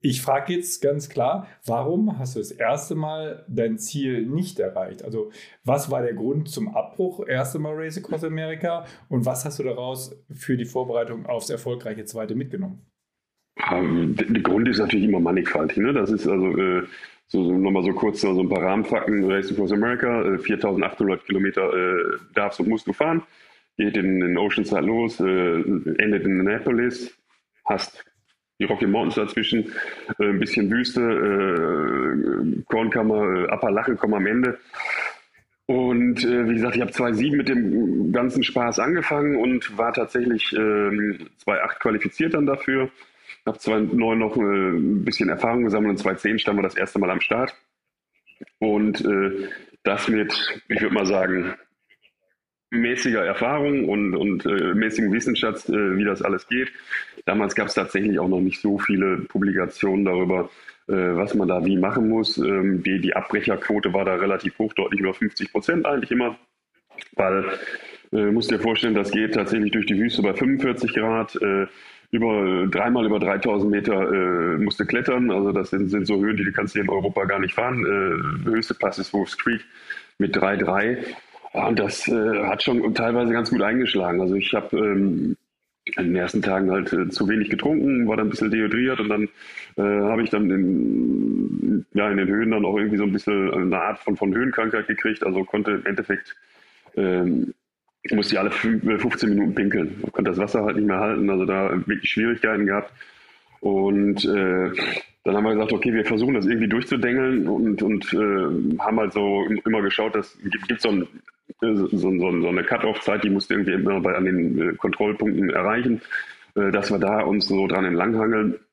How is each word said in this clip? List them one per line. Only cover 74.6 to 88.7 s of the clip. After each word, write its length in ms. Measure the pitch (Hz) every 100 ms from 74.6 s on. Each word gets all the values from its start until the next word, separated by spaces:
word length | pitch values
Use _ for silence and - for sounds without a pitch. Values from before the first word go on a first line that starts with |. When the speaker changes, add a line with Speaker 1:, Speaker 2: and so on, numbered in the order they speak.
| 101 -
Speaker 2:
du 80 | 101
klettern. 440 | 120 120 123 123
Also 180 | 95 98
das 200 | 95 92
sind, 180 | 98 101
sind 180 | 101 92
so 140 | 104
Höhen, 140 | 101 107
die, 80 |
die 80 | 92
kannst 240 | 87 101 104
du 40 |
in 80 | 98
Europa 360 | 98 98 95
gar 160 | 95 98
nicht 140 | 92
fahren. 300 | - 120 127
Äh, 640 | 101 101 95 82 78 78 -
höchste 260 | 113 113
Pass 240 | - 104 -
ist 140 | 98
Wolf's 240 | 101 95 -
Creek 280 | - 113 - - - - - _
mit 180 | 101 98
drei 200 | 95 101
drei. 420 | 85 95 107 127 - - - - -
Ja, 140 | - -
und 120 | 110
das, 260 | 101 - -
äh, 380 | 117 110 104
hat 180 | 101 104
schon 320 | - 120 113
teilweise 380 | 110 117 117 120
ganz 180 | 113 110
gut 120 | 117
eingeschlagen. 580 | 101 120 120 98 90 90
Also 160 | 92 98
ich 180 | 95
hab, 180 | 107 -
ähm, 640 | - 104 98 98 85 78 - _ _ _ _ - -
in 80 |
den 120 | 90 90
ersten 260 | 87 110
Tagen 280 | 101 95 95
halt, 220 | 95 87
äh, 160 | 87 90
zu 200 | 92 104
wenig 220 | 110 104
getrunken, 560 | 101 143 156 139 127 117
war 100 | 110
dann 120 | 107
ein 20 |
bisschen 200 | 104 110
dehydriert 500 | 110 104